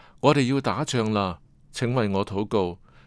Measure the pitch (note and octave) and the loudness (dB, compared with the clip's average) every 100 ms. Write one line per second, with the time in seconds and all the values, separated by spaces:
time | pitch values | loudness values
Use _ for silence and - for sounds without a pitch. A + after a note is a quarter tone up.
0 | - - C3+ D3 B2 C#3 B2+ G2+ D3+ B2 | -20 0 4 4 2 0 -2 -2 -2 -2
1 | A2 G#2+ F#2+ F2 - _ - - A#2+ B2+ | 0 0 -2 -6 -14 _ -18 -6 -2 0
2 | G#2 F#2+ G2+ G2 G#2 G#2+ F2+ F2 - - | 0 0 -2 -4 -2 0 -2 -4 -16 -20